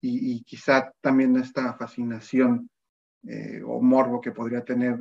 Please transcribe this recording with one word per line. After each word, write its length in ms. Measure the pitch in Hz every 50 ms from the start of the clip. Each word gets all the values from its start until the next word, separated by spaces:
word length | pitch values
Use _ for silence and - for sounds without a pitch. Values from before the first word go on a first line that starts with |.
y, 300 | - 127 120 127 127 127
y 120 | 120 117 -
quizá 480 | - - 120 - 143 135 135 131 - - _
también 360 | - 139 131 131 131 127 127
esta 380 | 131 127 - - 143 127 123 120
fascinación, 960 | - 117 - - 123 120 117 113 110 - - 127 127 131 123 120 120 120 - _ _ _ _ _ _ _ _ _ _ -
eh, 360 | - 113 104 104 107 110 110 110
o 140 | 120 120 123
morbo 400 | 123 127 131 131 131 120 123 120
que 120 | - 120
podría 320 | 113 113 113 113 120 120 120
tener, 340 | - 123 123 123 123 120 120